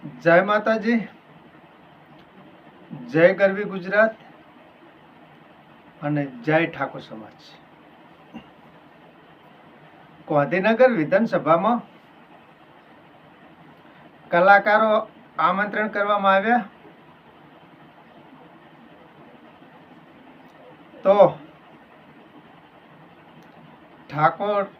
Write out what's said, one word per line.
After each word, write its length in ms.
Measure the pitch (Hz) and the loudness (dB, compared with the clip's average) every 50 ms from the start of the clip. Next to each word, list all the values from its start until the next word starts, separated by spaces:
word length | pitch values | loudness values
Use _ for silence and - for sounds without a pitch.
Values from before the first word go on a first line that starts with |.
| - | -18
જય 340 | 151 - - - 165 165 175 | -18 -18 -4 0 4 4 4
માતાજી, 640 | 196 202 208 214 208 220 220 220 196 226 240 226 185 - - - _ - - - - - - - - - - - - - - - - - - - - - _ - - - - - - - - - - - - 147 123 120 | 4 2 -2 -2 0 -2 -4 -2 -2 -2 -2 -2 -4 -8 -18 -20 _ -20 -20 -20 -20 -20 -20 -20 -20 -20 -20 -20 -20 -20 -20 -20 -20 -20 -20 -20 -20 -20 _ -20 -20 -20 -20 -20 -20 -20 -20 -20 -20 -20 -20 -18 -18 -4
જય 240 | 127 156 170 185 196 | 0 4 4 4 4
ગરવી 300 | 190 196 190 190 202 208 | 4 0 0 0 -2 -8
ગુજરાત 520 | 175 190 185 175 190 190 208 220 220 - - - - - - - - - - - - - - - - - - - - - - - - - - - - - - - - - - - - - - 156 | -8 -10 -10 -10 -4 0 2 2 0 0 -8 -20 -20 -20 -20 -20 -20 -20 -20 -20 -20 -20 -20 -20 -20 -20 -20 -20 -20 -20 -20 -20 -20 -20 -20 -20 -20 -20 -20 -20 -20 -20 -20 -20 -20 -20 -10 -8
અને 220 | 147 151 147 143 | -6 -4 -4 -6
જય 420 | 139 127 120 117 151 156 160 165 | -8 -12 -10 -4 0 0 0 0
ઠાકોર 340 | 160 160 - 139 131 - 131 | -2 -6 -8 -10 -10 -10 -16
સમાજ. 300 | - - 113 110 107 - - - - - - - - - - - - - - - - - - - - - - - - - - - - - - - - - - - - - _ - - - - _ - - - - - - - - - - - - - - - - - - | -18 -18 -20 -20 -20 -20 -20 -20 -20 -20 -20 -20 -20 -20 -20 -20 -20 -20 -20 -20 -20 -20 -20 -20 -20 -20 -20 -20 -20 -20 -20 -20 -20 -20 -20 -20 -20 -20 -20 -20 -20 -20 _ -20 -20 -20 -20 _ -20 -20 -20 -20 -20 -20 -20 -20 -20 -20 -20 -20 -20 -20 -20 -20 -10 -2
ગાંધીનગર 600 | 160 147 143 139 165 190 190 214 226 226 254 254 | 0 0 0 0 -2 -2 0 0 2 4 4 2
વિધાનસભામાં 920 | 233 185 151 151 165 202 233 220 - 165 131 147 160 170 190 220 240 226 - - - - _ - - - - _ - - - - - _ - - - - - - - - - - - - - - - - - - - - - - - - - - - - - - - - - - | 4 0 -2 0 0 0 0 0 -2 -4 2 2 2 2 2 0 -2 -2 -6 -12 -20 -20 _ -20 -20 -20 -20 _ -20 -20 -20 -20 -20 _ -20 -20 -20 -20 -20 -20 -20 -20 -20 -20 -20 -20 -20 -20 -20 -20 -20 -20 -20 -20 -20 -20 -20 -20 -20 -20 -20 -20 -20 -20 -20 -20 -12 -2
કલાકારો 760 | - 170 180 190 202 202 196 208 208 220 220 220 214 - - - - - - - - - | 0 2 6 6 6 6 4 2 2 2 2 2 0 -2 -4 -6 -16 -20 -20 -18 -6 -2
આમંત્રણ 480 | 160 170 185 190 208 208 190 208 214 | -2 0 0 -2 -4 -6 -4 -6 -6
કરવામાં 480 | 214 208 208 202 208 208 202 196 196 190 | -6 -4 -6 -2 -2 -2 0 2 2 2
આવ્યા, 280 | 196 196 220 240 240 202 - - - - - - - - - - - _ - - - - - - - - - - - - - - - - - - - - - - - - - - - - - - - - - - - - - - - - - - - - - - - - - - - - - - - - - - - - - - - - - - - - - - - - - - - - | 2 2 0 -2 -2 -2 -6 -18 -20 -20 -20 -20 -20 -20 -20 -20 -20 _ -20 -20 -20 -20 -20 -20 -20 -20 -20 -20 -20 -20 -20 -20 -20 -20 -20 -20 -20 -20 -20 -20 -20 -20 -20 -20 -20 -20 -20 -20 -20 -20 -20 -20 -20 -20 -20 -20 -20 -20 -20 -20 -20 -20 -20 -20 -20 -20 -20 -20 -20 -20 -20 -20 -20 -20 -20 -20 -20 -20 -20 -20 -20 -20 -20 -20 -20 -20 -20 -20 -20 -20 -20 -20 -6 0
તો 360 | 190 196 208 190 165 156 - - - - - - - - - - - - - - - - - - - - - - - - - - - _ - - - - - - - - - - - - - - - - - - - - - - - - - - - | 0 6 6 6 4 4 -4 -18 -20 -20 -20 -20 -20 -20 -20 -20 -20 -20 -20 -20 -20 -20 -20 -20 -20 -20 -20 -20 -20 -20 -20 -20 -20 _ -20 -20 -20 -20 -20 -20 -20 -20 -20 -20 -20 -20 -20 -20 -20 -20 -20 -20 -20 -20 -20 -20 -20 -20 -20 -20 -14
ઠાકોર 560 | 143 147 151 165 170 - 196 208 208 202 196 - - - | -4 0 0 0 0 -2 -6 -4 -4 -4 -4 -8 -12 -20